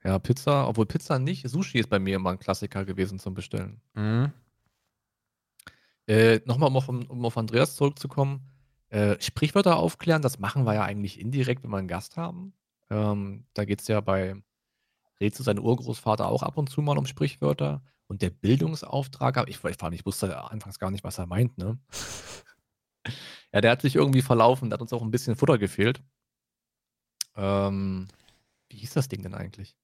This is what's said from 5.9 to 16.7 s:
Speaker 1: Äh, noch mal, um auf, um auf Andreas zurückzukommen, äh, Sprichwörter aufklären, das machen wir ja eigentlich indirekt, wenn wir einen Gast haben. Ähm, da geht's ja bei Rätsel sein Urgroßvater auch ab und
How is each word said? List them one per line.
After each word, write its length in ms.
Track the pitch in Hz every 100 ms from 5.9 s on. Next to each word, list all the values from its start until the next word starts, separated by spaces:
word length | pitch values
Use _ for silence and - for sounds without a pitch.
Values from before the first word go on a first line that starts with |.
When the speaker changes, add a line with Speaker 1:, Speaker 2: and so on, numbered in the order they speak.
| _ -
Speaker 1:
Äh, 340 | 110 113 113 113
noch 120 | 123
mal, 100 | 151
um 100 | 131
auf, 120 | 131
um 360 | 127 - 123 117
auf 120 | 117
Andreas 380 | 110 113 127 -
zurückzukommen, 680 | 143 143 135 - 139 139 - _ _ _ _
äh, 260 | 107 104 104
Sprichwörter 560 | - - 151 202 196 165
aufklären, 440 | 170 - - 160
das 180 | 139 -
machen 260 | 98 - 120
wir 80 |
ja 100 | 107
eigentlich 360 | 98 101 101 -
indirekt, 440 | 107 135 123 127
wenn 60 | 120
wir 80 | 101
einen 100 | 92
Gast 300 | 87 - -
haben. 360 | 170 175 190 _ _ _ _
Ähm, 560 | 107 107 101 98 101 123
da 120 | - 104
geht's 220 | 101 -
ja 140 | 107
bei 340 | 101 95 95 98 - _ _ _ _ _ _ _
Rätsel 260 | 101 - 131
sein 140 | 101
Urgroßvater 680 | - 120 123 113 - 107 95
auch 140 | 117
ab 140 | - -
und 120 | 143